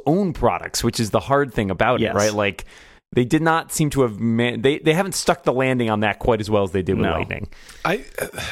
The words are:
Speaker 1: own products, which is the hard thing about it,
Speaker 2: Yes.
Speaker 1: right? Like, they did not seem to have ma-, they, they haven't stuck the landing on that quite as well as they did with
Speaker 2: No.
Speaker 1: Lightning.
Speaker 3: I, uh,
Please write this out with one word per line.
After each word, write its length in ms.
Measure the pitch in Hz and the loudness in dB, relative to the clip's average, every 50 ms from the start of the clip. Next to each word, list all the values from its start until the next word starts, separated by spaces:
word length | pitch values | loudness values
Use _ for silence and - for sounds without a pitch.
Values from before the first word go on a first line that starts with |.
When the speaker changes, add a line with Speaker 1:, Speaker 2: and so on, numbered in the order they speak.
| - | 0
Speaker 1:
own 260 | 135 160 196 208 180 | 0 2 2 0 -2
products, 520 | 135 - 123 113 90 - 82 87 - - - | -2 0 0 0 0 -2 -4 -6 -4 -2 -2
which 160 | 117 107 - | -2 0 -2
is 100 | 117 101 | 0 0
the 80 | - 110 | 0 -2
hard 320 | - - 139 139 143 131 | 0 2 2 2 2 0
thing 200 | - 127 107 95 | -2 -2 -2 0
about 260 | 92 82 110 117 127 110 | 0 0 2 2 2 2
it, 40 | 110 | 0
Speaker 2:
Yes. 100 | 95 92 | 0 2
Speaker 1:
right? 180 | 101 104 107 | 2 2 2
Like, 340 | 104 104 104 101 101 - - - - - - - - _ _ _ | 2 2 0 0 -2 -4 -10 -18 -20 -20 -20 -20 -20 _ _ _
they 140 | - 131 127 | 0 0 2
did 180 | 117 156 156 | 2 2 2
not 300 | 160 165 160 165 - - | 2 2 2 0 -2 -4
seem 180 | - - 160 147 | -2 -2 0 2
to 120 | - 139 | 2 2
have 180 | 131 117 104 98 | 2 2 0 0
ma-, 340 | 113 117 113 117 120 120 117 | 0 0 2 2 2 0 0
they, 220 | 117 110 135 151 - | 0 2 2 2 2
they 160 | - 156 156 | 2 2 2
haven't 220 | 170 196 190 - | 2 0 -2 -4
stuck 260 | - - - 170 - | -2 0 0 0 0
the 100 | - 160 | 0 0
landing 380 | 123 127 135 131 131 123 117 110 | 0 2 2 2 2 0 0 0
on 100 | 107 104 | 0 2
that 200 | 107 104 98 - | 0 0 0 0
quite 200 | - - 117 104 | 0 0 0 0
as 80 | 107 101 | 0 0
well 140 | 107 104 | 0 0
as 80 | 98 92 | 2 0
they 120 | 90 98 | 0 -2
did 160 | 90 87 95 - | 0 0 0 0
with 80 | 107 | 0
Speaker 2:
No. 80 | 95 80 | 0 -2
Speaker 1:
Lightning. 340 | 80 92 92 - - 101 - - - - - - - - | -2 -4 -6 -8 -8 -10 -12 -14 -16 -20 -20 -12 -6 -4
Speaker 3:
I, 200 | - 185 247 - - - - | -4 -4 -4 -6 -10 -10 -10
uh, 80 | - - - - - - | -10 -8 -10 -10 -12 -12